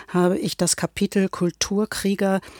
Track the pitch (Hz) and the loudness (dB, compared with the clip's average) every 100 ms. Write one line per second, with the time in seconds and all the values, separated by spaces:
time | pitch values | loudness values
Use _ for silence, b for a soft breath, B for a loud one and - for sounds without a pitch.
0 | - 180 180 190 175 - 175 - 170 - | -4 2 2 2 -2 0 0 0 -4 -2
1 | 202 202 190 - 175 - - 202 214 - | 0 2 0 0 -2 -2 -2 -2 -2 -2
2 | 196 196 196 190 B | -2 0 0 0 B